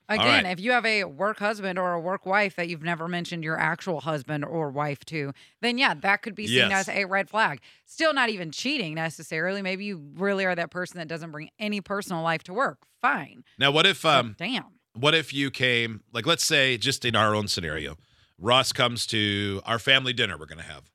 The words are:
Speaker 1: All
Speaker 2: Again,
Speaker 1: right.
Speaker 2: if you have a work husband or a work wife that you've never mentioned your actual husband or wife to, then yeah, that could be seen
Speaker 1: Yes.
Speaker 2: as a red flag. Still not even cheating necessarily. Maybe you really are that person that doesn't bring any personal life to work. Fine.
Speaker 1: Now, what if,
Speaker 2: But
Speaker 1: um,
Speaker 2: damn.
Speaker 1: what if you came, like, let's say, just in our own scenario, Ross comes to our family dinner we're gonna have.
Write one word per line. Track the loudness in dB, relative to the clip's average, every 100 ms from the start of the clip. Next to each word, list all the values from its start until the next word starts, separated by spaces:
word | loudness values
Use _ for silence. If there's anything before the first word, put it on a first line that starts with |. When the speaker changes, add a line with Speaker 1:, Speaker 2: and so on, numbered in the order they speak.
| -4
Speaker 1:
All | 2
Speaker 2:
Again, | 4 6 4
Speaker 1:
right. |
Speaker 2:
if | 0
you | 0
have | 2 2
a | 0
work | -2 -2 -2 0
husband | -2 -2 -4 -2
or | 0
a | -2
work | -2 -4 0
wife | 2 2 0
that | -6
you've | -4
never | -4 -4 -4
mentioned | -4 -4 -6
your | -4 0
actual | 0 0 -4 -4
husband | -2 -4 -4 -4 -4
or | -2 -2
wife | -2 -4 -4 -8
to, | -6 -6 -8 -18 _
then | -2 2
yeah, | 2 2
that | 0 0
could | -2 -8
be | 2
seen | 4 4
Speaker 1:
Yes. | 4 0
Speaker 2:
as |
a | -2 0
red | -2 0
flag. | 0 0 0 -14 _ _
Still | 0 2
not | 2 0
even | -2 -6
cheating | -6 -4 -4 -4
necessarily. | -4 -4 -6 -8 -4 -2 -2
Maybe | -4 -6
you | -6 -10 -12 -4
really | -2 0 0
are | -2
that | -4
person | -6 -8 -8
that | -10
doesn't | -10 -10
bring | -14 -14 -8
any | -4 -4
personal | -4 -6 -4 -2
life | -2 -2
to | -4
work. | -2 -2 -4 _ _
Fine. | 0 0 -4 -16 -16 0
Speaker 1:
Now, | 4
what | 6 6
if, | 4
Speaker 2:
But | 4 4
Speaker 1:
um, | 4 -4
Speaker 2:
damn. | -6 -6 -8 _ _
Speaker 1:
what | -2 2
if | 2 2
you | -2 -4
came, | 0 2 2 0 -6 -10
like, | -4 0
let's | 2 2
say, | 4 4 2
just | 0 -2
in | 2 4
our | 4 4
own | 0
scenario, | -4 -4 -6 -8 -12 _ _ _ -4
Ross | 4 4 4
comes | 2 0 0 -4
to | 0 0 0 -2 -4 -4
our | -2
family | 4 2 2
dinner | 0 -2 -4
we're | -10
gonna | -14
have. | -14 -16 -20